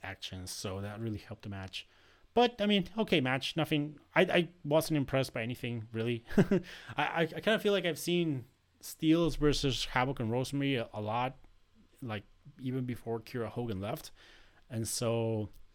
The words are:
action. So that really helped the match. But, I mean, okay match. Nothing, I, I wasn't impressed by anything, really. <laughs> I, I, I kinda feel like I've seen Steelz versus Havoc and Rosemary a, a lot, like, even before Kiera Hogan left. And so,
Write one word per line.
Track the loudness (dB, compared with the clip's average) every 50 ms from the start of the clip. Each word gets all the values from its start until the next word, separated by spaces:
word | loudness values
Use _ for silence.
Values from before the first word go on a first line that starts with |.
| -10
action. | -12 -10 -10 -10 -10 -10 -10 -10
So | -10 -10 -6 -6 -6 -4 -4
that | -6 -6 -6 -6
really | -6 -6 -6
helped | -6 -8 -12 -14 -12 -10
the | -10
match. | -8 -8 -10 -10 -10 -12 -12 _ _ -20 _ -20 -20 _ _ 0 4
But, | 4 4 4 2 0
I | 0
mean, | 2 2 2 2 0 -2
okay | -2 0 4 4 4
match. | 4 2 0 0 -2 -2 0
Nothing, | 0 0 2 2 0 0 -2 -8 -14 -12 _ 4
I, | 4
I | 4 6 4 2 2 2 -4 _ -2
wasn't | 4 4 4 4 4 2
impressed | 2 2 2 2 0 0 0 -2
by | -6
anything, | -4 -4 -6 -4 -4 -4 -4 -4 -6 -6 -4
really. | -2 0 0 -2 -2 -4 2
<laughs> | 6
I, | 6 6 6 4 0 0 -4 -16 -18 -14 -8 -2 -2 -2
I, | 0 2 0
I | 0
kinda | 0 -2 -2 0 0 0 2
feel | 2 2
like | 0 2 0
I've | 0 -2 -2
seen | -2 0 2 2 2 2 0 -4 -6 -10 _ _ _ _ _ _
Steelz | -16 -16 -8 0 4 4 6 6 6 2 2
versus | 4 4 4 4 4 2 0 0 0 -2
Havoc | 0 0 0 2 2 0 -2
and | -2 -2
Rosemary | 0 -2 -2 -2 -2 -2 0 0 0
a, | 0 -2 -4 -6
a | -6
lot, | -4 -2 0 0 -2 -2 -4 -10 -20 -20 -20 -20 -20 _ _ -20 -20 _ _ -12
like, | -8 -6 -6 -8 -8 -12 -20 _ -20 -20 -16 -8
even | -6 -4 -2 -2 -2
before | -4 -6 -6 -4 -4 -6 -6
Kiera | -6 -6 -6 -6 -6
Hogan | -4 -4 -4 -4 -2 -4 -4
left. | -2 -4 -6 -6 -8 -16 -18 -20 -20 -20 -20 -20 -20 -20 _ -20 -16 -8
And | -6 -4 -4
so, | -2 -2 -2 0 0 2 2 2 0 0 -2 -2 -4 -8 -16 -20 -20